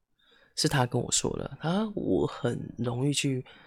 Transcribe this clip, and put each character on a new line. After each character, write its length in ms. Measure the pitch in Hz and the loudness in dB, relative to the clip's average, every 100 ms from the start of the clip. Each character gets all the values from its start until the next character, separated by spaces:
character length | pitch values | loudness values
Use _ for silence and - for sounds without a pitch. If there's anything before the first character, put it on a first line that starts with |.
| _ _ _ _ _ - | _ _ _ _ _ -2
是 120 | 151 | 2
他 180 | 143 123 | 4 2
跟 160 | 123 | 2
我 100 | - | 0
说 240 | - - - | 0 0 -2
的， 200 | 50 139 | -6 -4
他， 320 | 156 185 220 208 | -2 0 -2 -2
我 320 | - 95 - | 2 2 2
很 460 | - 120 120 - - | 0 -2 -2 -6 -4
容 300 | 120 120 143 | -4 0 0
易 60 | |
去 320 | 139 143 131 - - | 2 0 -2 -6 -14